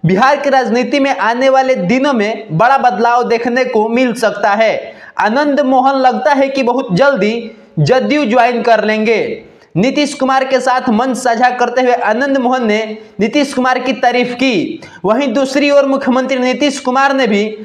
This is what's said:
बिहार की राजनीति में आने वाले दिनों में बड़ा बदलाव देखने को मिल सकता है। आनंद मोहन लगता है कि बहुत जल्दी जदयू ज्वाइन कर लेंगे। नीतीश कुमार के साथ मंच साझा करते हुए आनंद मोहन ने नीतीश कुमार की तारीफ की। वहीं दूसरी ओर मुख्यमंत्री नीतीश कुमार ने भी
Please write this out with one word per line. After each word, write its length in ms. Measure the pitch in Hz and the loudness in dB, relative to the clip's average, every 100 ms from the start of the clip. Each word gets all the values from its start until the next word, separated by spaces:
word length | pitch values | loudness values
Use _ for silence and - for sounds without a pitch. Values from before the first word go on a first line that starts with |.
| 165 | 2
बिहार 300 | 185 262 285 | 2 4 2
की 140 | 277 | 2
राजनीति 500 | 262 247 233 247 285 | 2 2 0 0 0
में 180 | 269 262 | 0 0
आने 320 | 202 240 269 | -2 0 2
वाले 260 | 262 262 254 | 2 2 0
दिनों 380 | 180 247 285 | 0 0 0
में 440 | 247 208 226 - 160 | 0 -2 -4 -6 0
बड़ा 200 | 233 269 | 2 2
बदलाव 460 | 247 196 233 240 | 0 0 0 0
देखने 420 | 240 226 240 240 254 | 0 -2 0 -2 0
को 240 | 220 226 | 0 0
मिल 240 | 233 254 | 0 0
सकता 360 | 240 220 - 220 | 0 -2 0 -2
है। 440 | 202 220 151 - - - - | 2 0 -2 -8 -18 -16 -2
आनंद 420 | 202 247 294 277 | 0 0 0 0
मोहन 360 | 262 262 262 269 | 2 2 2 2
लगता 380 | 254 240 302 | 2 2 0
है 140 | 269 277 | 0 0
कि 160 | 269 | 0
बहुत 240 | 247 240 240 | -2 -2 -2
जल्दी 580 | 175 277 262 208 233 220 - - - | 2 2 2 -2 -2 -8 -18 -10 -2
जदयू 460 | 147 254 208 294 269 | 2 2 2 0 2
ज्वाइन 360 | 247 233 233 | 2 2 0
कर 220 | 233 220 | 2 2
लेंगे। 600 | 214 214 220 214 131 - - - _ 156 | 2 -2 0 0 -2 -8 -14 -20 _ -2
नीतीश 360 | 240 269 285 | 0 0 -2
कुमार 320 | - 262 269 262 | -2 0 0 0
के 140 | 262 | 0
साथ 300 | 254 254 254 | 0 0 0
मंच 280 | 214 262 247 | 0 0 -2
साझा 320 | 247 226 247 | -2 2 0
करते 320 | 247 240 240 | 2 -2 0
हुए 120 | 254 | 0
आनंद 440 | 240 196 220 277 269 | 0 0 -2 0 0
मोहन 280 | 247 262 226 | 0 0 0
ने 300 | 208 220 214 - - | -2 -2 -10 -14 -4
नीतीश 340 | 214 285 285 | -2 0 -2
कुमार 260 | - 254 254 | 0 0 0
की 140 | 262 | -2
तारीफ 400 | - 247 240 247 | 0 0 0 -2
की। 480 | 247 262 202 - - - - 185 | -2 0 0 -2 -8 -14 -6 -2
वहीं 280 | 226 285 | 0 0
दूसरी 380 | 226 269 269 285 | 0 0 0 2
ओर 140 | 285 269 | 2 2
मुख्यमंत्री 540 | 269 262 247 262 262 | 0 0 -2 0 -2
नीतीश 400 | 247 247 285 - | -2 0 -2 -2
कुमार 340 | 254 247 277 | -2 0 0
ने 140 | 269 247 | 2 0
भी 300 | 202 214 214 | 0 -2 -6